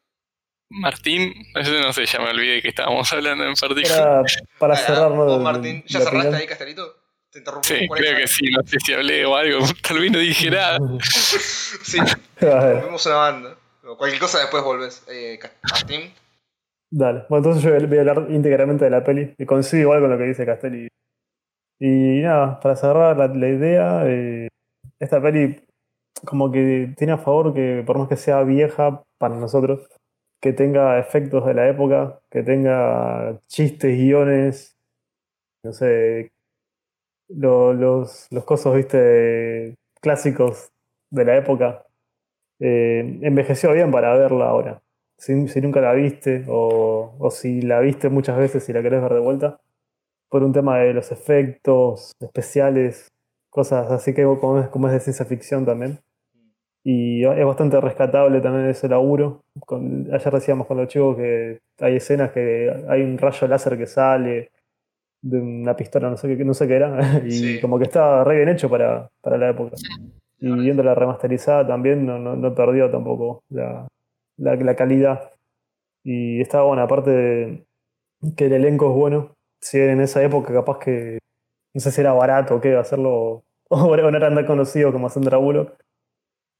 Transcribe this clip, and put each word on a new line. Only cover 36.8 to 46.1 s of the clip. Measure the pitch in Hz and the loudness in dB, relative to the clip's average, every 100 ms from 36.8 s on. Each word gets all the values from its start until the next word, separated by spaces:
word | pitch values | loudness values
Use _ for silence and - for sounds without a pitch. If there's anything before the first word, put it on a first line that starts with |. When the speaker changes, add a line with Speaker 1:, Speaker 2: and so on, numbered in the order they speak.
| _ _ _ _ - | _ _ _ _ -18
Speaker 2:
lo-, | 165 135 123 123 | -2 2 4 4
los, | 123 127 131 127 - - | 2 2 0 -2 -12 -12
los | 123 - | -10 -2
cosos, | 147 143 135 | -2 2 0
viste, | 135 131 120 117 117 117 117 113 113 117 _ _ | 2 4 6 4 4 0 -4 -8 -10 -16 _ _
clásicos | 151 143 147 131 123 113 - _ _ _ _ | -2 0 -2 0 0 -2 -14 _ _ _ _
de | 135 120 | 0 2
la | 135 | 4
época, | 139 131 123 120 _ _ _ _ _ _ _ _ | 2 0 0 -2 _ _ _ _ _ _ _ _
eh, | 131 120 117 117 120 - | 0 2 2 0 -4 -6
envejeció | 147 139 135 135 175 | 0 0 0 0 2
bien | 156 165 | 4 4
para | 127 117 127 | 2 4 4
verla | 135 127 120 | 4 2 2
ahora. | 117 120 117 _ _ _ _ | 0 -2 -10 _ _ _ _
Si, | - 135 139 | -4 -2 -2
si | 143 | -2
nunca | 143 139 | 0 2
la | 123 | 2
viste, | 127 143 | 2 0